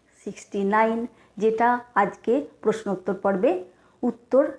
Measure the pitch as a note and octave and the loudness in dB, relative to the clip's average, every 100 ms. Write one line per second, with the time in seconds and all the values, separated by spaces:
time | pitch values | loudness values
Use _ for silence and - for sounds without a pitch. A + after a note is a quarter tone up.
0 | _ _ G#3 G3 - G3+ G3 G#3+ A3+ A#3 | _ _ -14 -14 -10 -4 0 2 2 0
1 | A#3 _ _ - A3 A3 A#3 A#3+ - G3 | -6 _ _ -2 0 2 2 0 -2 0
2 | G3 - - C4 C#4+ - G#3+ A3 G3+ F#3 | 0 -2 0 0 -2 -6 -2 -2 -4 -6
3 | - F#3+ G3 G3 B3 F4+ - _ _ - | -4 -4 -2 0 0 0 -6 _ _ -6
4 | B3 - - B3+ D4+ | -4 -4 0 2 2